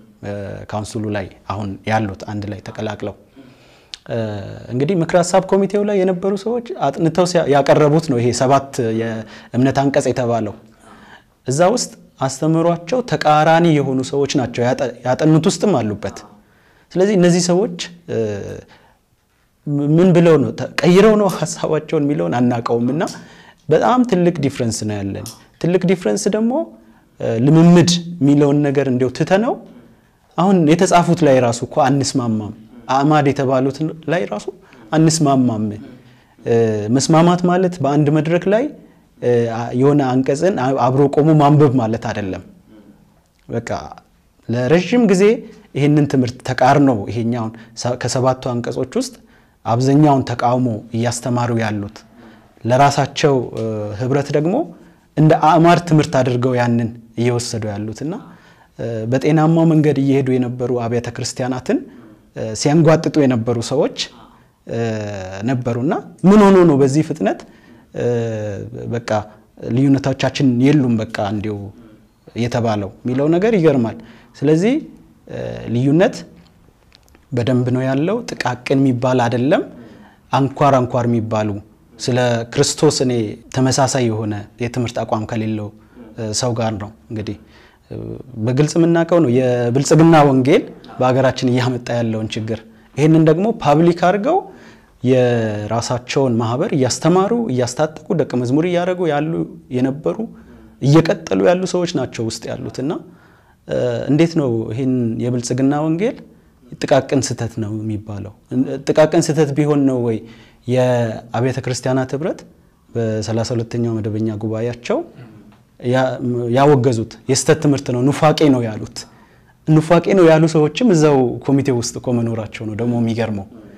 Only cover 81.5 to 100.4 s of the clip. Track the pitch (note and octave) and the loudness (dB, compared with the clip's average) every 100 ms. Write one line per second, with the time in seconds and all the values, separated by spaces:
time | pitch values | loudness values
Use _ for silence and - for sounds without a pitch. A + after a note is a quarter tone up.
81.5 | G2+ - _ _ - - B2 B2 A#2 A#2 | -6 -12 _ _ -12 -4 -2 0 -2 -4
82.5 | D#3 C#3+ - D3+ C#3+ C3 A#2+ G#2 - - | -2 -2 2 2 2 0 -2 -4 -8 -8
83.5 | - C3 B2 E3 C3+ A#2 G#2+ G#2+ G#2 - | -2 0 2 0 0 -2 -2 -4 -8 -10
84.5 | - A#2+ B2+ A2+ B2+ A#2 A2+ G#2+ A#2 A2 | -10 -8 -6 -6 -6 -8 -8 -8 -6 -6
85.5 | G#2+ G#2 - _ - - - A2 G#2+ A#2 | -6 -10 -16 _ -20 -20 -12 -10 -6 -4
86.5 | A2+ A2 G#2 G2+ - - G#2+ G2+ G2+ - | -4 -4 -6 -10 -16 -14 -12 -10 -12 -16
87.5 | - - _ - A2 A2 A2+ - A#2 A2+ | -20 -20 _ -18 -14 -12 -14 -16 -8 -2
88.5 | C3 D3+ F3 E3+ E3+ E3 F3 C#3 B2 B2+ | 0 0 2 2 2 2 2 2 2 0
89.5 | B2 A#2+ B2+ C#3 D#3 E3 D#3+ C#3+ C3 B2+ | 0 0 0 2 4 6 6 6 4 2
90.5 | G#3 - - - - B2+ C3 C3 B2 B2+ | 2 0 -12 -14 -2 0 2 0 0 0
91.5 | B2 A#2+ B2 - A#2+ A2+ A2 A2 A#2 A2 | 0 0 -4 -4 -4 -4 -4 -6 -8 -8
92.5 | A2 - - _ - D#3 D#3+ D#3+ D#3 G#3+ | -8 -12 -20 _ 0 4 6 6 4 2
93.5 | A3+ - D3+ E3+ E3+ F3+ G3+ A#3 F#4 - | 0 2 4 4 2 2 2 0 0 -2
94.5 | - - - _ _ B2 B2+ B2 A#2+ A2 | -12 -20 -20 _ _ 0 2 2 2 -2
95.5 | G#2 G#2 A2+ - B2 - D3 C3+ A2+ A2+ | -4 -4 -4 -4 -6 -4 -2 0 0 0
96.5 | B2 G3+ D#3+ B2+ - D#3+ F#3 G3 A#3+ A3+ | -2 -2 0 0 0 0 2 2 -2 -2
97.5 | B2 A#2 - D#3 - - F3 B2+ B2 B2 | -2 -4 -2 -4 -4 -4 -2 -2 -2 0
98.5 | C#3+ F3+ E3+ F3 F3+ E3+ D3 D#3 E3+ D#3+ | 0 0 -2 -2 -2 -2 -2 -2 -4 -6
99.5 | - - B2+ C3 D3 E3 F3+ A3+ - | -10 -8 -4 -2 -4 -6 -6 -8 -12